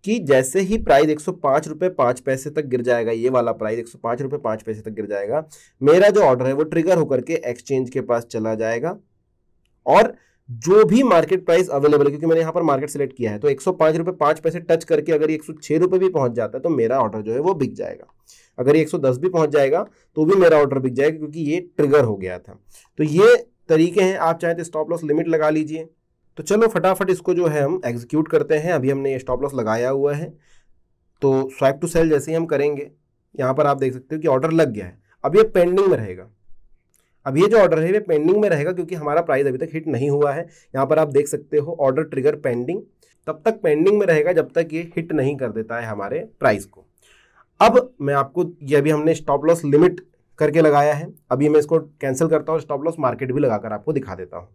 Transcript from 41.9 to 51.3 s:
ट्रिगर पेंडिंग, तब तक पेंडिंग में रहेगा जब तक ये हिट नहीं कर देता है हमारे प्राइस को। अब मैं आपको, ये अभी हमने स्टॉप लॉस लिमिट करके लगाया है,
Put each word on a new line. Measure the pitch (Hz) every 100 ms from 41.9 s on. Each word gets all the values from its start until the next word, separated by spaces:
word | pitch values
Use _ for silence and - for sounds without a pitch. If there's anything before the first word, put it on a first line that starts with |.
| 131 160
ट्रिगर | - 151 151
पेंडिंग, | 143 120 123 190 - _ _ _ -
तब | 156 226
तक | 220
पेंडिंग | 175 151 180 208
में | 190
रहेगा | 156 151
जब | 170 135
तक | 165 165
ये | 160 170 170
हिट | 165
नहीं | 156 131 131
कर | 123
देता | 107 110 117
है | 113
हमारे | 104 98 143 220 _
प्राइस | 131 101 -
को। | _ _ _ _ _ _ _ _ _
अब | 220 240 254 _
मैं | 143
आपको, | 139 135 180 170 -
ये | 139 147
अभी | 147
हमने | 151 156 151
स्टॉप | - 139 151
लॉस | 170 147
लिमिट | 143 175 175 _ _ _ -
करके | 156 156
लगाया | 156 147 147
है, | 147 175 - _